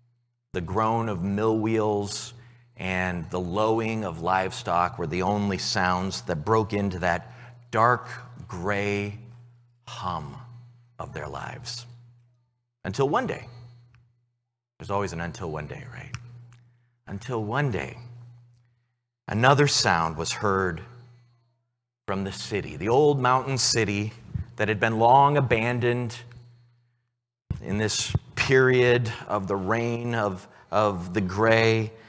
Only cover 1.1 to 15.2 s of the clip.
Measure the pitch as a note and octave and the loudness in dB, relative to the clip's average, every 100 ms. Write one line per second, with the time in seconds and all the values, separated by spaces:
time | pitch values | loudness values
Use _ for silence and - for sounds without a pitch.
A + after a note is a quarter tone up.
1.1 | F#2 G2 G2+ A2 A2 A2 A2 G#2+ G#2 G2+ | -2 -2 0 2 2 0 0 0 0 -4
2.1 | - - - - - _ - F#2 F#2 F#2 | -8 -12 -16 -20 -20 _ -10 -4 -2 -2
3.1 | F2 D#2 F2+ F2 G2 G#2+ A2 A2 A2 G2 | -4 -4 -4 -2 0 2 2 0 -4 -6
4.1 | E2 E2+ F#2+ F#2+ - - F2 F2 - E2 | -4 0 0 0 -4 0 2 2 -2 -4
5.1 | F2 F#2 G#2 G2+ F#2+ - G#2 F#2 F#2 F#2+ | 0 0 0 0 -2 -2 0 2 2 -2
6.1 | - - D#2+ E2 A2 G2+ G#2 G2 F2 F2 | -6 -4 -4 2 2 2 0 -2 0 0
7.1 | E2+ - - - - - A2 A#2 B2 - | 0 -4 -18 -20 -20 -4 2 4 4 -2
8.1 | - - - - F2+ F#2 G2+ G2+ G2+ G2+ | -14 -16 -18 -12 -6 -2 0 0 0 -4
9.1 | G2+ - - - _ _ _ - - F2+ | -8 -16 -20 -20 _ _ _ -16 -10 -6
10.1 | E2+ D2 - - - - - _ - E2 | -6 -8 -14 -18 -20 -20 -20 _ -14 -12
11.1 | D2+ D2 C#2 - - - - - - - | -10 -10 -10 -12 -12 -12 -14 -14 -20 -20
12.1 | - _ _ _ _ _ _ - G2 C3+ | -20 _ _ _ _ _ _ -8 -2 0
13.1 | G#3+ - - - - - - _ _ _ | 0 -2 -8 -12 -18 -20 -20 _ _ _
14.1 | _ _ _ _ _ _ - - G2+ G2 | _ _ _ _ _ _ -14 -4 -4 -2
15.1 | E2 | -4